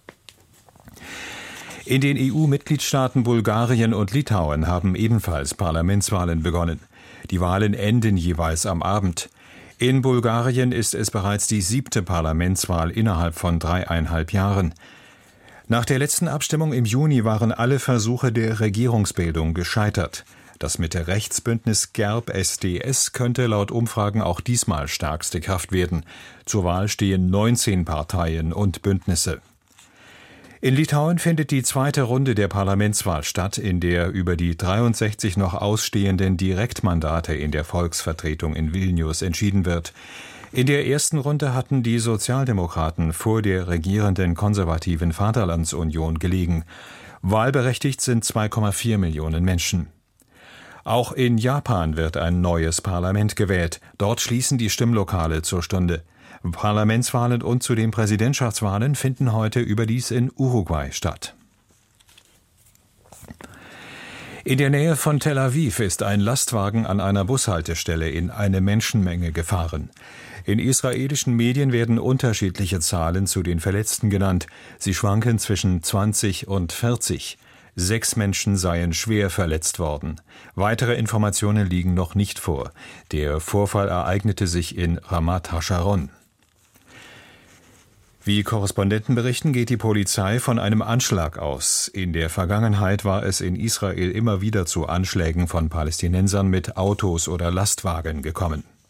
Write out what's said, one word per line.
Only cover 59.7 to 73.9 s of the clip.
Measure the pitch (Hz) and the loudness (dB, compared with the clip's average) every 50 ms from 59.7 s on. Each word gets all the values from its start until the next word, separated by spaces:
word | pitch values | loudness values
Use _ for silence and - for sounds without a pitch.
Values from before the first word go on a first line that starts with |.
| 104 110 113 110 113 123 120 - | 0 0 0 0 0 -2 -2 -2
in | 117 123 123 131 - | 0 0 0 0 0
Uruguay | - 135 127 123 110 87 78 82 73 69 69 | 0 0 2 2 2 0 0 -2 -2 -2 -4
statt. | - - - - - - - - - - - _ _ _ _ _ _ _ _ _ _ _ _ _ - - _ _ _ _ _ _ _ _ _ _ _ _ _ _ _ _ _ - - - - - - - - - - - - - - - - - - - - - - - - - - - - | -6 -4 -4 -4 -6 -6 -12 -16 -16 -18 -20 _ _ _ _ _ _ _ _ _ _ _ _ _ -20 -20 _ _ _ _ _ _ _ _ _ _ _ _ _ _ _ _ _ -20 -20 -20 -20 -20 -20 -20 -20 -20 -20 -20 -20 -20 -20 -20 -20 -18 -18 -18 -18 -18 -16 -16 -16 -16 -16 -8 -2
In | - 127 131 | 0 2 2
der | 143 139 | 4 4
Nähe | 143 143 151 165 156 | 4 4 4 4 2
von | - - 156 147 135 | 2 2 2 2 2
Tel | - 156 143 135 | 2 2 2 2
Aviv | 135 127 123 160 160 113 - - | 2 2 2 2 0 0 0 0
ist | 110 92 - - 104 | 0 0 0 0 0
ein | 101 101 104 | 2 2 2
Lastwagen | 98 110 131 - - - 123 107 98 101 107 113 110 | 2 2 2 0 -2 0 0 0 0 0 0 0 0
an | - 95 101 | 0 0 0
einer | 92 98 101 101 95 | 2 2 2 2 2
Bushaltestelle | 98 135 127 - 113 90 82 82 87 82 - - - 82 80 80 78 | 2 0 0 0 0 0 0 0 -4 -4 -4 -2 -2 -2 0 0 -2
in | 71 85 87 - | -2 -2 -4 -4
eine | - 104 104 98 95 95 | -2 0 0 2 2 4
Menschenmenge | 92 101 104 110 - - - 110 92 90 85 87 87 82 | 4 4 2 2 2 2 2 2 2 2 0 -2 -2 -2
gefahren. | 76 85 85 - 104 87 82 80 82 76 71 - - - - - - - - - - - - | -2 -2 -2 -2 -2 -2 -2 -2 -4 -6 -8 -10 -14 -20 -20 -20 -20 -20 -20 -18 -16 -8 -2
In | 101 101 113 | 0 0 2
israelischen | - 127 131 - - 127 120 117 135 139 147 - - 131 120 | 2 2 2 2 0 0 -2 0 -2 -2 -2 -2 0 2 2
Medien | 117 117 123 127 143 143 135 | 4 4 2 2 2 2 2
werden | 120 117 117 113 113 117 | 2 2 2 2 2 2
unterschiedliche | - 127 131 127 - 120 104 - 104 92 87 - 101 85 98 87 | 2 2 2 2 2 2 2 2 0 -2 0 -2 -2 0 0 0
Zahlen | 85 - 92 85 80 82 90 95 98 | 0 0 0 0 0 2 2 0 0
zu | - - 98 | 0 0 -2
den | 87 87 85 80 | 0 0 0 0
Verletzten | - 98 95 104 104 - | 0 0 0 0 0 -2